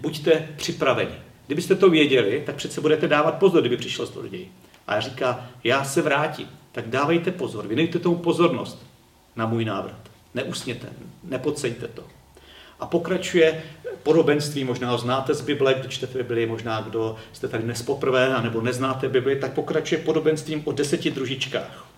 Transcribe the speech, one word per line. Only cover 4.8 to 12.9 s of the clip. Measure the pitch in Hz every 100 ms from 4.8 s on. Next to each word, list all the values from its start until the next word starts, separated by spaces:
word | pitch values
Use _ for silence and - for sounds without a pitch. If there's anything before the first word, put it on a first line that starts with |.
| -
A | 107
říká: | 113 - 127 123 - -
'Já | 117 135
se | 135 175
vrátím, | 151 139 156 - - - -
tak | 120 110
dávejte | 131 147 170 180
pozor, | 180 113 104 98
věnujte | 123 165 -
tomu | 175 170
pozornost | 170 156 170 120 95 - - _ _ _ _ 117
na | 113
můj | 113
návrat. | 110 95 95 - - - _
Neusněte, | 123 - - 131 117 - - - -
nepodceňte | - 127 147 147 120 117 -
to.'" | - - - _ - - - - -
A |
pokračuje | 156